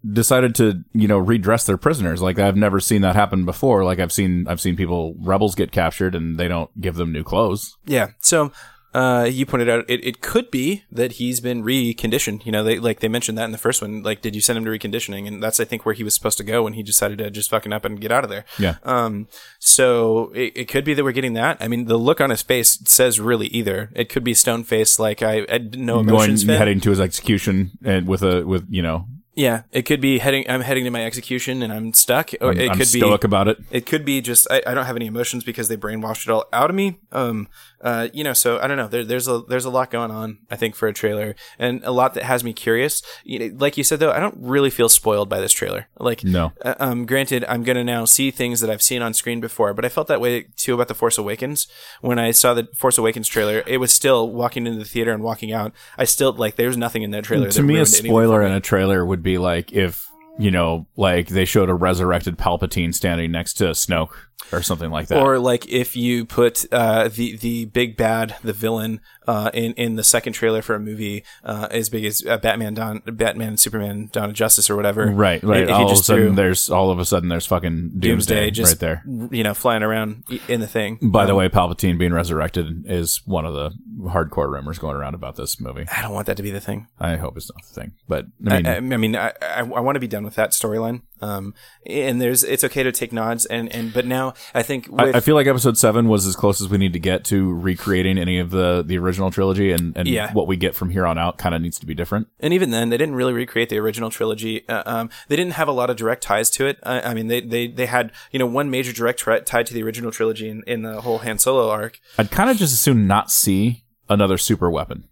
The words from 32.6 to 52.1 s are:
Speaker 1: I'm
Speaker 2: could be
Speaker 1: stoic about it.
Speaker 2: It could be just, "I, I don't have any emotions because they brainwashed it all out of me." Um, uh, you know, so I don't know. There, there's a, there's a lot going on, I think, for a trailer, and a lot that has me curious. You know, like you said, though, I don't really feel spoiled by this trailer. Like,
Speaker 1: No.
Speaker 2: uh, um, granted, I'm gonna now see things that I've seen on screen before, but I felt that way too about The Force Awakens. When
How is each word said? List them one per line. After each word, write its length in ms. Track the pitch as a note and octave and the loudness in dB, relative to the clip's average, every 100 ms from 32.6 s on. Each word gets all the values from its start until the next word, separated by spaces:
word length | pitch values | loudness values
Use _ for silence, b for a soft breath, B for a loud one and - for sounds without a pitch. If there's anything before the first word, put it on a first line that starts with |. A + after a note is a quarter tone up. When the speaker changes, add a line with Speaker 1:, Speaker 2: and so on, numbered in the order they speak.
| B2 | 2
Speaker 1:
I'm 60 | F#2+ | 2
Speaker 2:
could 120 | C3 | 2
be 60 | B2 | 4
Speaker 1:
stoic 240 | G#2 G2+ G#2+ | 4 4 4
about 240 | G2 G2+ | 4 4
it. 80 | A2 - | 0 -4
Speaker 2:
It 160 | B2+ - | -6 -2
could 200 | D#3 C#3+ | -2 0
be 160 | C3+ | -2
just, 260 | A#2+ A#2+ - | 2 2 4
"I, 120 | C3 - | 2 2
I 80 | |
don't 120 | B2+ B2+ | -2 -2
have 100 | A#2 | -4
any 120 | A2+ | -6
emotions 360 | A2+ A#2+ B2+ | -4 -4 -4
because 240 | A#2 A#2 A2 | -8 -6 -4
they 80 | A2 | -4
brainwashed 480 | G#2+ A2 A2 A2 - | -6 -6 -6 -6 0
it 40 | |
all 160 | A2 - | 0 2
out 160 | A#2 D3+ | 2 2
of 60 | F#3+ | 2
me." 220 | G3 F3 _ | -2 -4 _
Um, 380 | C#3 A#2+ A2 G2+ B B B | -4 -2 -4 -8 B B B
uh, 260 | A#2+ A#2 A#2 | -4 -2 -4
you 100 | C#3+ | -4
know, 80 | D3 | -2
so 280 | A#2+ B2 A#2 | 0 2 0
I 80 | C3+ | 0
don't 100 | C#3 | -2
know. 100 | A2 | -2
There, 160 | A#2 | -4
there's 240 | A2+ B2+ B2 | -2 -4 -2
a, 140 | A#2+ A#2 | -2 -2
there's 160 | B2+ B2+ | -4 0
a 40 | |
lot 220 | B2+ B2+ | -2 0
going 180 | A#2 A#2 | -4 -4
on, 280 | A2 A2 G#2+ _ | -6 -10 -12 _
I 60 | A2+ | -4
think, 180 | A2+ | -4
for 140 | - A2 | -2 -2
a 60 | |
trailer, 420 | G#2 G#2+ G#2 G#2+ G2+ B B | 0 -2 -2 -6 -8 B B
and 240 | A#2+ B2 | -4 -2
a 80 | - | -2
lot 220 | B2 C3 | 2 2
that 100 | - | 0
has 220 | A#2+ B2 A#2 | -2 -2 -2
me 80 | |
curious. 480 | G#2+ - A2+ C#3+ - B B - | -4 0 2 0 -2 B B -10
You 140 | A#2+ | -8
know, 180 | A2+ A2 | -8 -2
like 160 | C#3+ C#3+ | -2 0
you 80 | |
said, 160 | C3+ D3+ | 0 2
though, 120 | D#3 | 2
I 80 | - | 2
don't 160 | G3 - | -2 -6
really 300 | B2 C3+ C#3 | -2 2 2
feel 180 | - A2+ | 4 4
spoiled 400 | - A2 G#2 G2+ | 4 2 0 0
by 140 | F#2 | -2
this 100 | G2 | 0
trailer. 380 | - F#2 F#2 - - | -2 -2 -6 -10 -4
Like, 240 | B2 A#2 | -4 -2
Speaker 1:
No. 300 | F#2+ F2+ D#2+ - | 0 2 0 -2
Speaker 2:
uh, 120 | B2 - | -6 -2
um, 260 | C3+ A#2+ A#2 | -2 -2 0
granted, 380 | C3+ C3+ B2 A#2+ | 0 0 -2 -2
I'm 140 | A#2+ | -2
gonna 200 | A#2+ B2 | 0 0
now 220 | A#2+ A#2+ A2+ | 0 0 2
see 260 | - C3+ | 2 2
things 300 | - A#2+ A#2 | 0 -2 0
that 80 | A2+ | -2
I've 120 | G#2 | 0
seen 200 | - B2 | 0 0
on 120 | A#2 | -2
screen 280 | A2 - A#2 | -2 -4 -6
before, 320 | A2+ - G#2 | -6 0 0
but 100 | G2+ | 0
I 60 | B2 | -2
felt 180 | - D#3 | -2 0
that 140 | C3+ | 0
way 260 | B2 A#2+ - - | 2 -2 -6 -8
too 200 | - A#2+ | -2 0
about 120 | A#2+ | 0
The 80 | G#2+ | 0
Force 220 | A#2 A2+ | 0 0
Awakens. 500 | G2+ A2 C3 D3 - B B B | -4 -4 -4 -4 -6 B B B
When 200 | B2 | -2